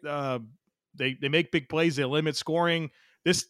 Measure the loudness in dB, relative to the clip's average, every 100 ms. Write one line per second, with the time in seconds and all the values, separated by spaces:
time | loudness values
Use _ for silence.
0 | -6 -4 -2 -4 -6 -18 _ _ _ -4
1 | -4 -2 0 2 2 -2 0 0 2 2
2 | 0 0 0 -2 -2 0 2 0 -2 -10
3 | _ _ 0 0 -2